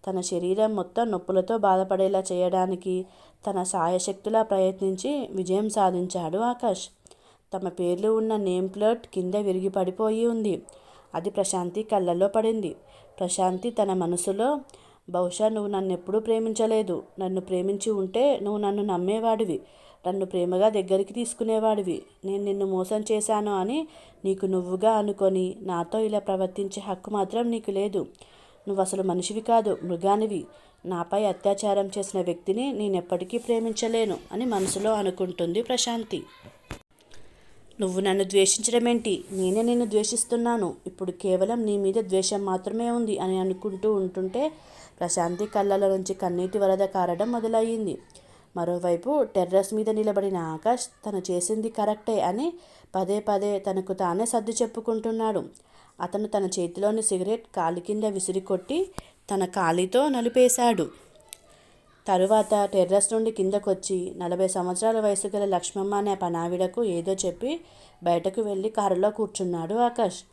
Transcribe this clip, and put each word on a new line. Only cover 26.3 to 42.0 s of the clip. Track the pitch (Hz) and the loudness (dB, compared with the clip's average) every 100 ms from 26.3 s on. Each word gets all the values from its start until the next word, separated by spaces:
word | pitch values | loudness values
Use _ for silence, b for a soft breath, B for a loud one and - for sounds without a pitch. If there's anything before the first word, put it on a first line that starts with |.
| 190 185 185 196 202 | -2 -2 -2 -6 -6
హక్కు | 202 185 202 | -8 -8 -4
మాత్రం | 208 190 226 240 | -2 -2 0 -2
నీకు | 226 220 | -2 -2
లేదు. | 196 202 196 - - B B B B - | -2 0 -2 -4 -10 B B B B -4
నువ్వు | 196 | 0
అసలు | 190 190 | 0 0
మనిషివి | 190 180 170 214 | 0 0 -2 -4
కాదు, | 220 233 214 180 | 2 2 4 -2
మృగానివి. | 175 170 190 208 220 190 - B B B 175 | -2 0 2 2 2 -2 -6 B B B -6
నాపై | 175 170 196 | -6 -2 0
అత్యాచారం | 208 185 202 196 208 196 196 202 | 0 0 0 0 0 0 0 -4
చేసిన | 196 190 | -4 -2
వ్యక్తిని | 175 170 - 202 277 | -2 -2 -2 -2 -2
నేనెప్పటికీ | 214 208 190 180 175 185 233 | -2 0 0 0 -4 -2 -6
ప్రేమించలేను," | 240 226 226 214 226 226 214 175 - | 0 0 0 -2 0 0 0 -2 -6
అని | 196 | -4
మనసులో | 247 208 190 190 214 | -2 0 0 0 0
అనుకుంటుంది | 220 196 185 180 175 170 185 | 2 0 -2 -4 -2 -2 -2
ప్రశాంతి. | 240 247 - 233 214 185 - - - - - - _ _ _ b b b b b b - | -2 -2 0 -2 -4 -8 -10 -20 -20 -20 -16 -16 _ _ _ b b b b b b -6
"నువ్వు | 196 185 | -2 0
నన్ను | 196 196 | 2 2
ద్వేషించడమేంటి? | 190 196 190 - 226 240 240 233 233 185 - | 2 4 4 4 2 2 4 2 0 -4 -4
నేనే | 190 185 202 | -2 0 2
నిన్ను | 233 240 233 | 2 2 2
ద్వేషిస్తున్నాను. | 214 214 233 - 233 233 233 180 - - | 2 2 -2 0 0 2 0 -2 -4 -12
ఇప్పుడు | - 185 | -8 -8
కేవలం | 175 196 185 190 240 214 | -4 0 2 2 0 0
నీ | 202 | 0
మీద | 196 | 0
ద్వేషం | 214 | 0